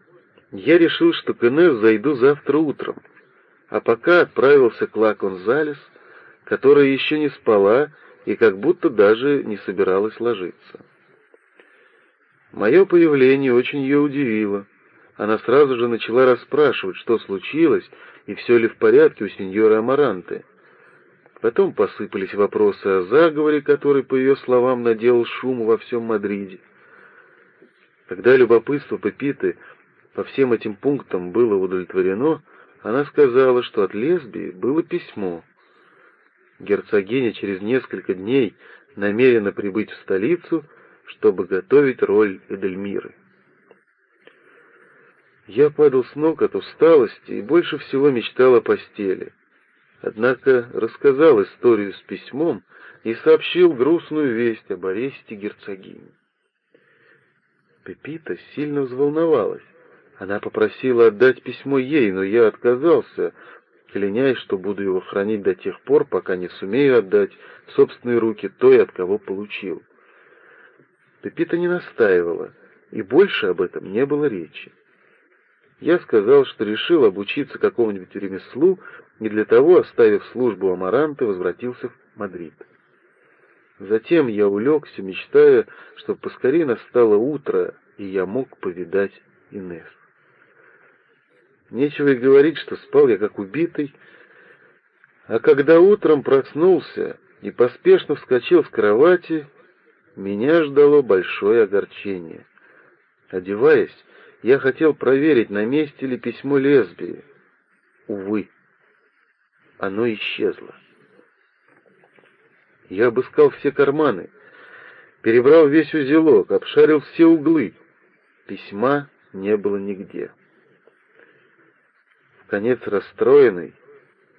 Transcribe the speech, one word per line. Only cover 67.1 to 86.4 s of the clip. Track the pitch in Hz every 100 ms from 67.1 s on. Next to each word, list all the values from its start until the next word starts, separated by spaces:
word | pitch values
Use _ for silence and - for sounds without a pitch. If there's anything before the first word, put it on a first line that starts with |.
| 101 98 _ - - _
в |
собственные | - 131 - 123 117
руки | 110 104 98
той, | - 127 127
от | 98
кого | - 90 104
получил. | - 98 104 - 95 78 _ _ _ _ _ _ _ _ _ _ _ _ _ _
Пепита | 104 - 170 170
не | 175
настаивала, | 180 - - 104 90 85 85 92 _ _ _ _
и | -
больше | 98 135 196 - 98
об | 87
этом | 90 80 90
не | 101 139
было | 147 147
речи. | 98 76 - - _ _ _ _ _ _ _ _ _ _ _
Я | 143 175
сказал, | - 113 101 143 127
что | - 104
решил | 107 - 170 113
обучиться | 92 101 - 139 -
какому-нибудь | 104 110 113 98 92
ремеслу, | 101 95 92 - 123 175 185 - - _ -
и | 110
для | 107 104
того, | 113 151 170
оставив | 113 - 113 101 -
службу | 113 123 92 95
Амаранты, | 92 92 117 156 143 120
возвратился | 92 90 85 123 123 123
в | _ _ -
Мадрид. | 101 87 80 _ - _ _ _ _ _ _ _ _ _ _ _
Затем | 95 110 - 165 131
я | 104 101
улёгся, | 101 123 151 - -
мечтая, | 95 90 - 143 147 123 - - - -
чтобы | - 98
поскорее | 98 -